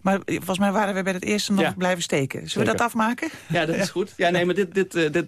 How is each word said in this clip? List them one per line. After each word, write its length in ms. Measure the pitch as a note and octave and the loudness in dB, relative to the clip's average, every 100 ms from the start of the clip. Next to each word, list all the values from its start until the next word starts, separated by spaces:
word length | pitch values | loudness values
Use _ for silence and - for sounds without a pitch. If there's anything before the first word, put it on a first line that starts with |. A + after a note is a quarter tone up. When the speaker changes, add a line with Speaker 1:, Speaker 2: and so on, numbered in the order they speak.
Speaker 1:
Maar, 160 | F#3+ G3 - | 0 0 0
eh, 100 | E3+ | -4
volgens 240 | E3 F#3 | -2 0
mij 120 | G3+ | 2
waren 220 | F#3+ G3+ F#3+ | 2 0 0
we 80 | |
bij 100 | F#3+ | -2
het 120 | F#3 G3 | -2 -2
eerste 260 | G#3 - | -2 0
nog 80 | G3+ | 2
Speaker 2:
Ja. 120 | D#3+ - | 2 2
Speaker 1:
blijven 260 | F3+ F3+ | 0 0
steken. 340 | - D3 C3 - D#3+ | 0 0 0 -4 -6
Zullen 40 | |
we 60 | G3+ | -2
Speaker 2:
Zeker. 120 | G#3+ A3 | 0 2
Speaker 1:
dat 40 | |
afmaken? 480 | A#3+ A#3 A3 B3 D#4+ - - | 0 0 0 0 -6 -8 -4
Speaker 2:
Ja, 160 | E3+ D#3+ | 0 0
dat 100 | D#3+ | 0
is 60 | |
Speaker 1:
<laughs> 40 | - | -2
Ja. 60 | |
Speaker 2:
goed. 220 | E3+ G3+ - | -2 -4 0
Ja, 120 | F3 | 2
nee, 160 | F3 F3+ | 2 2
maar 100 | F3+ | 2
dit, 180 | F#3 | 0
dit, 220 | F#3+ F#3 E3+ | 0 0 0
eh, 160 | D#3 | 0
dit, 140 | D#3+ | 0